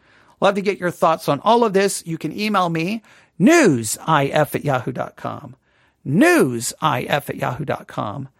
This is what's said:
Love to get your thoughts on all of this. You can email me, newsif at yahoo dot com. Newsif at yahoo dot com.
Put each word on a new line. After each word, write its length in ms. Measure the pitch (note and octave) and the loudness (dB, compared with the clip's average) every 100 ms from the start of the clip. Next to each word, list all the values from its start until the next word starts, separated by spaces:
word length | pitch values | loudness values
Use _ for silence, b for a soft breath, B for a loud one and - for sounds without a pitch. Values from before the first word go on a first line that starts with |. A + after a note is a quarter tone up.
| b b b b | b b b b
Love 160 | F#3+ G3+ | 0 0
to 60 | |
get 180 | G3 F#3 | -2 -2
your 120 | F3+ | -4
thoughts 360 | - E3+ D#3+ - | 0 0 0 -2
on 140 | C#3 | -2
all 240 | G3+ A#3+ A3+ | 2 2 4
of 80 | |
this. 280 | F#3+ G3 - E3+ | 2 0 -2 -8
You 120 | D#3+ | -6
can 200 | D3+ G3 | -6 -4
email 320 | G#3+ G3+ F3 | -2 0 0
me, 320 | D#3+ E3+ A3+ b b b b | -2 -4 -6 b b b b
newsif 1160 | A3 E4+ A3+ B2 A2+ - - D3+ C#3 D3+ C#3+ - | 6 6 6 4 -2 -6 0 0 2 0 0 -2
at 100 | C#3+ | -2
yahoo 260 | B2+ C3+ | -2 -4
dot 240 | B2+ B2+ - | -8 -8 -10
com. 400 | A#2+ A2 A2+ - _ _ _ _ C#3 | -12 -10 -14 -20 _ _ _ _ -2
Newsif 1200 | D#3+ E4 E4 D3 A#2 B2 - D3+ B2+ - D3 - | 2 4 4 2 0 -6 -2 -2 -2 -2 -2 -4
at 60 | - | -6
yahoo 300 | C3+ C3 C3+ | -6 -6 -6
dot 220 | - - | -8 -8
com. 420 | - A2+ G2 C3+ | -8 -8 -8 -14